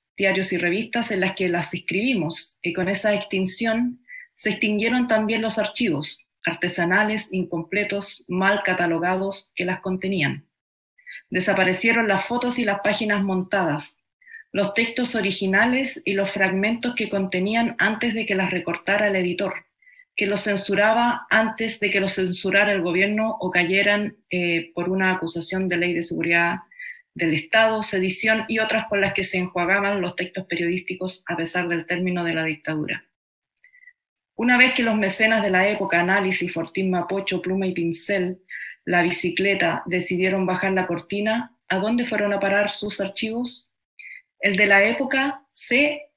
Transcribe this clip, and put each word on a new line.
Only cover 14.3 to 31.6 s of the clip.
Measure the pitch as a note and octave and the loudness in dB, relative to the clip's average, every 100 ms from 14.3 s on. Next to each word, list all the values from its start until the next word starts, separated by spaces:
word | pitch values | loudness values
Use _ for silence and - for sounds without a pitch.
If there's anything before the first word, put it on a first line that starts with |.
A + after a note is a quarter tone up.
| - - | -20 -6
los | - G3 | -2 0
textos | A3 A#3 B3 A#3+ A3+ | 0 -2 -2 -2 0
originales | G3 F#3 F#3+ F#3+ A#3 B3+ C4+ - - | -2 0 2 4 4 2 0 -4 -2
y | |
los | G3 G3 | -2 0
fragmentos | G3+ F#3+ F#3+ G#3 A#3 B3 B3 | 0 0 2 0 0 -2 -4
que | G#3 | -2
contenían | G3+ F#3+ F#3 G3 A3+ A#3 - | -2 -2 0 0 2 0 0
antes | G3+ A3 A#3+ | 0 0 -2
de | A3+ G#3+ | -2 -2
que | F#3+ | 0
las | F#3 | 0
recortara | F#3 E3+ E3 - G3+ G#3 | -2 -4 -4 0 2 2
el | F#3+ | 2
editor, | F3+ F3 G3 - - _ _ - _ | 0 -2 -4 -6 -14 _ _ -20 _
que | - G3 | -4 0
los | G3 | 0
censuraba | G#3+ G3 G3 G3 G#3+ A3+ A#3+ A#3 - | 0 -2 0 4 4 4 2 0 2
antes | A3 A3 A3 A3+ - | 2 2 -2 -6 -2
de | G3+ | 0
que | G3+ | 0
los | F#3+ F#3+ | 0 0
censurara | F#3 F3+ F#3+ G3 G#3 | -2 -2 0 2 2
el | G3 | 2
gobierno | E3+ F3 G3+ G#3+ A3 - | 0 2 2 2 -2 -2
o | F#3 | -2
cayeran, | F3+ E3+ F#3+ G3+ G#3 G#3 - - | 0 2 2 2 2 -2 -8 -6
eh, | F3+ F3 E3+ E3 - | -2 0 0 -2 -4
por | F3 | -2
una | F#3+ F#3 | 2 2
acusación | F#3 E3+ E3+ E3 F#3+ F#3+ | 0 -2 -4 -4 -2 0
de | F3 | 0
ley | F3 | 0
de | E3+ | -2
seguridad | E3+ E3 E3 E3+ E3+ F#3 - - - - _ | -2 -2 2 2 2 -2 -8 -18 -18 -18 _
del | - E3 | -4 0
Estado, | D#3 - A3 A3 A3 | 0 2 4 4 2
sedición | G#3+ G3 F#3 F#3 A3 A3 - | -2 0 0 0 0 0 0
y | A3 | -2
otras | A3 A3 A3 | 0 -2 0
con | G3+ | 0
las | G3 | 0
que | G3 | 0
se | F#3+ F#3 | -2 -2
enjuagaban | F3+ F3+ F3 G3+ G3 G3+ | -2 -2 0 2 2 0
los | F3+ F3+ | -2 -4
textos | F3+ - F#3 | -8 -8 -6
periodísticos | E3+ E3+ F3+ - F#3 F#3 - - | -4 -2 -2 -4 -6 -6 -8 -8
a | E3+ | -6
pesar | E3 F3+ | -4 -2